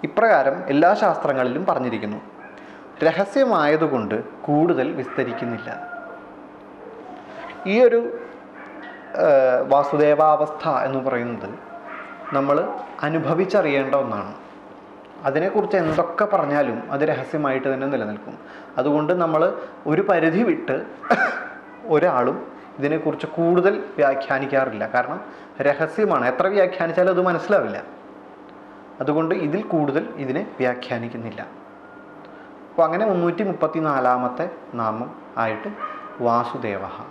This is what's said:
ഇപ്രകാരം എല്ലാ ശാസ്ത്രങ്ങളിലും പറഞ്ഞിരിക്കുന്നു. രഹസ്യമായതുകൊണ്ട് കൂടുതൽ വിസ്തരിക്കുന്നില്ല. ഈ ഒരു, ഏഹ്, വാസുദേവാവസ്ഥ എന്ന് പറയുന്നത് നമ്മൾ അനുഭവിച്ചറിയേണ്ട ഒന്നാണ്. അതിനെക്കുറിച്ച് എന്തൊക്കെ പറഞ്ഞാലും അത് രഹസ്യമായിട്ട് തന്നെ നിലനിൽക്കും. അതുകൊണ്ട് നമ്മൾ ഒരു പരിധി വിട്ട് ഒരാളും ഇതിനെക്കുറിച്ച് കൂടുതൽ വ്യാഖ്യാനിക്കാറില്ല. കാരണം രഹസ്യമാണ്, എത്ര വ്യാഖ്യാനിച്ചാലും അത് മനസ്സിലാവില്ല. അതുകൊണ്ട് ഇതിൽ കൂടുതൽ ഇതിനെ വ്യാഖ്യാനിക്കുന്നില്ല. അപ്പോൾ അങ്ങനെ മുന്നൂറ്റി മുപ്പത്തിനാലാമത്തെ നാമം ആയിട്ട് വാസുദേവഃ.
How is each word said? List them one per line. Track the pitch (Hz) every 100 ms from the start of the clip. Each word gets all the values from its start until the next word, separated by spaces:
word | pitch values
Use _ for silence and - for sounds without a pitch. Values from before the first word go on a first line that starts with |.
| 147
ഇപ്രകാരം | - 226 175 135 135 -
എല്ലാ | 139 170 208
ശാസ്ത്രങ്ങളിലും | 202 156 156 131 127 131 190
പറഞ്ഞിരിക്കുന്നു. | 156 127 117 107 104 - - - - - - - - 156
രഹസ്യമായതുകൊണ്ട് | 160 196 277 262 190 147 156 156 131 104 107 117 - -
കൂടുതൽ | 147 170 143 131 -
വിസ്തരിക്കുന്നില്ല. | 123 - 123 117 120 113 - 117 - - - - - - - - - - - - - - - - - - 190
ഈ | 214 247
ഒരു, | 233 233 - - - - - - - - - - - 160
ഏഹ്, | 139 131 127 135
വാസുദേവാവസ്ഥ | 139 139 151 147 147 156 151 147 - 170 131 131
എന്ന് | 135 131
പറയുന്നത് | 127 120 113 95 113 - - - - - - - 139
നമ്മൾ | 139 143 175 - - - 151
അനുഭവിച്ചറിയേണ്ട | 160 139 160 190 208 156 135 131 139
ഒന്നാണ്. | 123 104 98 - - - - - - - - - 143
അതിനെക്കുറിച്ച് | 139 180 208 208 196
എന്തൊക്കെ | 160 156 165 - 208
പറഞ്ഞാലും | 196 147 143 135 113 -
അത് | 139 151
രഹസ്യമായിട്ട് | 135 131 156 143 131 135
തന്നെ | 131 135
നിലനിൽക്കും. | 135 107 104 - - - - - -
അതുകൊണ്ട് | 135 147 151 180
നമ്മൾ | 165 156 175 - - - -
ഒരു | 156 196
പരിധി | 180 160 165 220
വിട്ട് | 160 - 131 - - - - - - - - - - - 156
ഒരാളും | 170 135 123 180 - - - -
ഇതിനെക്കുറിച്ച് | 139 151 151 143 151 170
കൂടുതൽ | 170 180 180 214 - -
വ്യാഖ്യാനിക്കാറില്ല. | 139 135 - 135 135 139 131 104 113 123
കാരണം | 123 175 - - - - 139
രഹസ്യമാണ്, | 139 156 185 214 139 175
എത്ര | 170 185 202
വ്യാഖ്യാനിച്ചാലും | 185 185 165 165 180 180
അത് | 180
മനസ്സിലാവില്ല. | 170 - 202 113 101 - - - - - - - - - - - -
അതുകൊണ്ട് | 135 151 160 190 151
ഇതിൽ | 175 214
കൂടുതൽ | 165 147 139 - -
ഇതിനെ | 135 135 - -
വ്യാഖ്യാനിക്കുന്നില്ല. | 127 123 - 120 117 113 117 104 - - - - - - - - - - - - -
അപ്പോൾ | - 160
അങ്ങനെ | 175 220
മുന്നൂറ്റി | 180 170 170 208
മുപ്പത്തിനാലാമത്തെ | - 156 165 156 139 127 123 127 123 175 - - 120
നാമം | 110 113 123 - - -
ആയിട്ട് | 113 107 202 208 - - - - 120
വാസുദേവഃ. | 117 - 135 117 98 95 - -